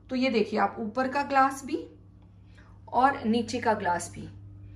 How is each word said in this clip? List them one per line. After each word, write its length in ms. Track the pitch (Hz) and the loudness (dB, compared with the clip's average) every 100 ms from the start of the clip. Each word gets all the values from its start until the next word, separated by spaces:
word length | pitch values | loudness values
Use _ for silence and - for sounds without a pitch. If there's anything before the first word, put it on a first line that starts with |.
| - | -6
तो 60 | 254 | 0
ये 140 | 262 | 2
देखिए 280 | 226 - 208 | 2 0 2
आप, 180 | 196 220 | 0 -2
ऊपर 300 | 214 254 262 | -6 -4 -2
का 140 | 277 | -2
glass 420 | 277 269 269 - | 2 4 4 2
भी 220 | 254 370 - - - - - - - - - - - | -6 -6 -6 -18 -20 -20 -20 -20 -20 -20 -20 -20 -2
और 360 | 233 269 262 | 4 4 4
नीचे 360 | 220 233 226 247 | 0 0 0 0
का 140 | 233 | 2
glass 380 | 208 185 - - | 2 0 -2 -4
भी, 140 | - - - - - - | -12 -14 -14 -18 -18 -18